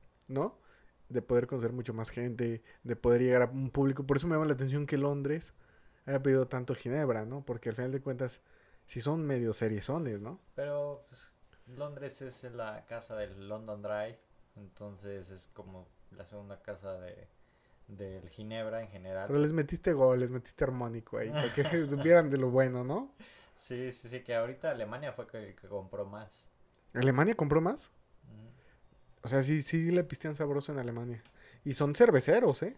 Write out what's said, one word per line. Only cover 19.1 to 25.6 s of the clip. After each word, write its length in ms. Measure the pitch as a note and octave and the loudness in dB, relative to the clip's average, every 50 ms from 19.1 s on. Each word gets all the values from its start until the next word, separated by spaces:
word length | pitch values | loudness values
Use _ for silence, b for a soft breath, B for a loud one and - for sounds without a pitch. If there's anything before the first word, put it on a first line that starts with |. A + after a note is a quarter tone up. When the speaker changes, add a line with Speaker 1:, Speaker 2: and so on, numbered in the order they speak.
| F#2+ F#2+ G2 - | -6 -6 -4 0
Speaker 1:
Pero 100 | C#3 D3 | 2 2
les 140 | D3 D3+ D#3+ | 2 2 2
metiste 420 | D#3+ D3 C#3+ F3 D#3+ - F#3+ E3 | 0 0 -2 -2 -2 0 2 4
gol, 260 | C3+ C3 B2+ B2+ B2+ | 6 6 6 6 4
les 100 | B2+ A#2+ | 2 0
metiste 340 | B2+ B2+ - - - - D3 | -2 -6 -8 -8 -4 -2 0
armónico 520 | B2+ B2+ B2 A#2+ A#2 A2+ A2+ - - - A2+ | 0 0 -2 -4 -6 -6 -8 -10 -6 -6 -4
ahí, 120 | A2+ A2+ | -4 -2
para 220 | - D3+ C3+ A#2+ - | -2 -2 -2 0 0
que 80 | D3 C#3 | 0 0
<laughs> 240 | D3+ E3+ E3 D#3 | 2 2 0 0
supieran 420 | C#3 C#3+ C#3 C#3+ D#3+ F3 E3+ D#3+ C#3+ | 0 0 2 6 8 8 8 8 6
de 80 | C#3 | 4
lo 140 | C3+ C3 B2+ | 2 2 4
bueno, 340 | B2 C3 C3 B2+ B2 B2 B2 | 6 6 6 4 2 -2 -2
¿no? 300 | B2+ D3+ G#3+ C#4 C#4 - B B B B B B B B | -2 -2 -4 -4 -6 -12 B B B B B B B B
Speaker 2:
Sí, 360 | - - - B2+ B2 B2+ B2+ B2 | -18 -12 -10 -8 -6 -6 -6 -8
sí, 160 | - - A#2 | -12 -14 -12
sí, 160 | B2 B2+ B2 | -12 -10 -6
que 100 | - A#2+ | -2 0
ahorita 380 | A2+ A#2 A#2+ C3+ - - D#3+ C#3+ | 0 0 -2 -4 -4 -4 -4 -2
Alemania 400 | A#2+ A2 G#2 A#2 C3+ D3 C3+ - | -2 -4 -6 -8 -8 -8 -8 -8
fue 140 | - A2+ - - | -10 -10 -10 -10
el 200 | A2 G#2+ G2 G2+ | -12 -12 -14 -16
que 140 | - | -18